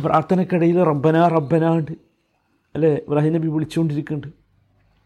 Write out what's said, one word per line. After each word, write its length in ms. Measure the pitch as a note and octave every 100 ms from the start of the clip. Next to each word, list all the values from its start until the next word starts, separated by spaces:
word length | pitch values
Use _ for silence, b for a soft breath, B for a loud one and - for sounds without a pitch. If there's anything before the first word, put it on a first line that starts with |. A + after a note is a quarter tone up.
പ്രാർത്ഥനക്കിടയിൽ 840 | D3+ D#3 D#3 F#3 F3+ F3+ E3+ F3
"റബ്ബനാ, 440 | E3 D3 D#3 D#3+ E3+
റബ്ബനാ" 440 | D#3+ C#3 E3 E3
ഉണ്ട്, 200 | E3 D3 E3 _ _ _ _ _ _ _ C#3+
അല്ലേ? 180 | D#3+
ഇബ്രാഹിം 400 | C#3+ - D3 D#3
നബി 140 | E3 D#3+
വിളിച്ചുകൊണ്ടിരിക്കുന്നുണ്ട്. 960 | D#3 D3+ - E3 D3 D3 D3+ D3 - _ _ _ _ _ _